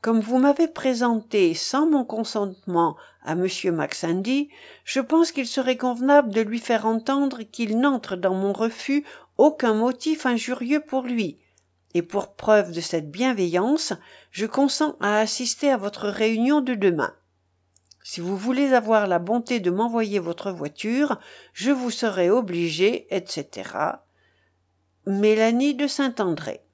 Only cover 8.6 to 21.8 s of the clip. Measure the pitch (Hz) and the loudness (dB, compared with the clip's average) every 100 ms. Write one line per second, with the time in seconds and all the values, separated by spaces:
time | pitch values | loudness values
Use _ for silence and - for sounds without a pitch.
8.6 | 226 - - 285 294 - - - 294 302 | -2 -2 -2 -2 -2 -20 -10 4 4 4
9.6 | 233 214 233 247 311 311 254 240 247 254 | 0 2 0 -2 -4 -2 0 -2 -2 -6
10.6 | 240 294 302 262 247 240 180 - _ _ | -2 -2 -2 -6 -4 -4 -4 -8 _ _
11.6 | _ _ _ 170 175 202 - - 220 214 | _ _ _ -4 -2 -6 -6 -6 4 4
12.6 | 175 170 160 170 147 170 254 220 180 175 | 4 -6 -4 -6 -6 -2 -2 0 0 0
13.6 | 220 311 - 185 - - _ 180 220 - | 0 0 -2 -8 -12 -20 _ -6 -4 0
14.6 | 277 - 302 - 202 214 220 - 247 - | 0 0 -2 -2 0 0 0 -2 -6 -2
15.6 | 285 247 202 - 208 196 220 226 247 294 | 0 0 -4 -6 -6 0 0 2 2 2
16.6 | 254 226 190 160 - - _ _ _ _ | 0 2 2 2 -2 -6 _ _ _ _
17.6 | _ _ _ _ - - 175 196 226 262 | _ _ _ _ -16 -10 -6 -4 -2 0
18.6 | 285 247 220 220 202 175 175 233 233 240 | 4 2 4 2 2 0 0 -2 0 -2
19.6 | 180 185 233 233 220 202 170 170 196 175 | 0 0 0 0 -2 -2 -4 -6 -8 -6
20.6 | 147 - 214 247 294 240 - - - - | -8 -6 -2 0 0 -2 -8 -20 -20 -4
21.6 | 233 269 | 0 0